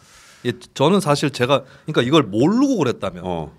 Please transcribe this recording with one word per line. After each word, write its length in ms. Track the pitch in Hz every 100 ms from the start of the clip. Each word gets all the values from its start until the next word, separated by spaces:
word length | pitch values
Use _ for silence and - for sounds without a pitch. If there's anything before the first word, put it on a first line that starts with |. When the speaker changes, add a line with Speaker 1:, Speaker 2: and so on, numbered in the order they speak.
| _ - - -
Speaker 1:
예, 80 | 123 - -
저는 240 | - 143 196
사실 320 | 156 143 151
제가, 320 | - 123 135 - - -
그러니까 160 | 151
이걸 220 | 135 160
모르고 540 | 101 107 151 233 277 226
그랬다면 440 | 123 101 98 87
Speaker 2:
어. 280 | 92 85 73